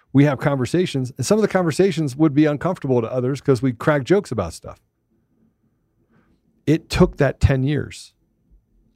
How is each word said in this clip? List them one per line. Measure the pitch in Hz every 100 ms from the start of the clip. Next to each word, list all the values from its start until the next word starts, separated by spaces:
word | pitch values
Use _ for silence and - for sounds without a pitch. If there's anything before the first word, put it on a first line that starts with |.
| _
we | 135
have | 143 131
conversations. | 151 139 123 170 185 139 123 -
And | 123
some | 214
of |
the | 202
conversations | 190 175 139 196 160 151 131
would | 160
be | 135 151
uncomfortable | 143 170 185 139 123
to | 110
others | 127 123 139
'cause | - 123
we | 131
crack | 113 - 147
jokes | 127 190 -
about | 110 85
stuff. | - - - _ _ _ _ _ _ _ _ _ _ _ _ _ _ _ _ _ _ -
It | 160 -
took | - 175 -
that | 135 -
ten | - 135
years | 131 151 - - - _ _ _ _ _ _ _ _